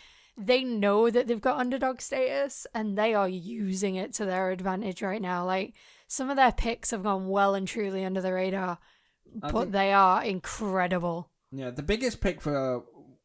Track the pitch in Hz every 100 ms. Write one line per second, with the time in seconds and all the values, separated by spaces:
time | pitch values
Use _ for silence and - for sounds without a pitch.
0 | - - _ - 196 254 254 226 202 208
1 | 233 233 226 226 254 - 247 262 262 247
2 | - 262 254 269 277 - - 226 220 196
3 | 220 208 190 185 175 233 196 185 202 185
4 | 214 - 202 185 185 185 190 185 208 180
5 | 202 214 180 180 180 190 - - - -
6 | - - 262 277 254 - 233 233 - 220
7 | 202 190 190 196 196 196 190 233 202 190
8 | 190 190 185 185 185 190 185 175 _ _
9 | _ _ _ 226 147 220 190 196 196 196
10 | 190 185 226 185 - - 214 190 180 180
11 | 175 165 170 _ _ 135 127 127 147 220
12 | 254 - 202 165 151 143 131 123 - -
13 | 131 -